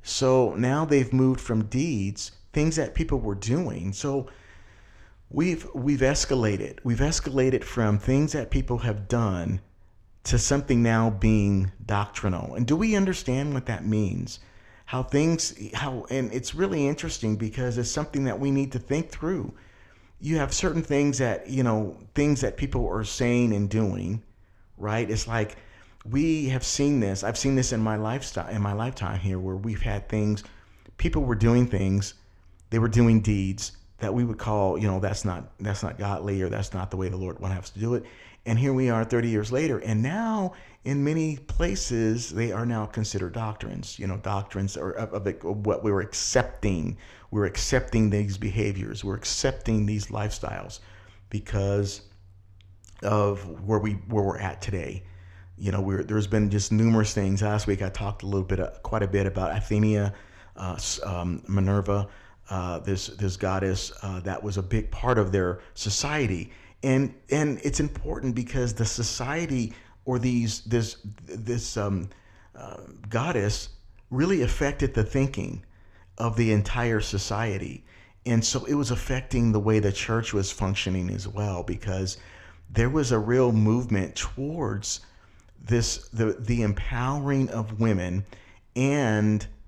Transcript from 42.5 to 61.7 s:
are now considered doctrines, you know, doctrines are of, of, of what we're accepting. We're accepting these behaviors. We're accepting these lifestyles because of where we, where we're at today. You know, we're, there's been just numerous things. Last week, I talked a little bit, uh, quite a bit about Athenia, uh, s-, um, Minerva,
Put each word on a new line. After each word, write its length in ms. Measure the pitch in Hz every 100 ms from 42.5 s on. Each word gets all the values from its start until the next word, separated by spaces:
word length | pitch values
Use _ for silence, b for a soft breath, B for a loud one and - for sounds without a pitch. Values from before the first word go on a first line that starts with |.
are 120 | 98 120
now 200 | 117 104
considered 480 | - 104 98 90
doctrines, 640 | 113 110 107 - 90 92 -
you 80 | 95
know, 80 | 92
doctrines 600 | 101 101 101 98 98 -
are 140 | 90
of, 220 | - 110
of, 140 | 104 98
of 380 | 85 82 104 104
what 180 | -
we're 160 | 107 98
accepting. 960 | 101 - - 131 117 - 104 87 87 92 B B B
We're 160 | 107 101
accepting 640 | - - 131 - 117 107
these 280 | 104 104 95
behaviors. 640 | 104 98 104 95 - 110
We're 140 | 98 101
accepting 680 | - - 135 135 - 110 104
these 220 | 107 101
lifestyles 720 | 107 104 - - - - - B B B B -
because 760 | 104 - 101 98 101 101 - - - - - - - - - - -
of 400 | 101 107 101 98 92 73 95
where 120 | 107
we, 140 | 107 98 87
where 160 | 107
we're 140 | 98 -
at 240 | 95 -
today. 420 | - 98 69 92 B B B B B -
You 160 | 95
know, 80 | 95
we're, 220 | 95 95
there's 240 | - 107 98
been 220 | 107 104
just 220 | 104 -
numerous 420 | 110 113 110 104
things. 280 | - 98 98
Last 260 | 104 104 107
week, 140 | 98
I 80 | 95
talked 340 | - 101 101
a 40 | 95
little 180 | 98 92
bit, 160 | 95
uh, 80 | - -
quite 200 | - 113
a 40 | 98
bit 180 | 101 95
about 260 | 92 90
Athenia, 600 | 101 - 107 107 107 101 101 B B B -
uh, 200 | 95 87
s-, 260 | - -
um, 400 | 101 87 90 82 -
Minerva, 580 | 98 95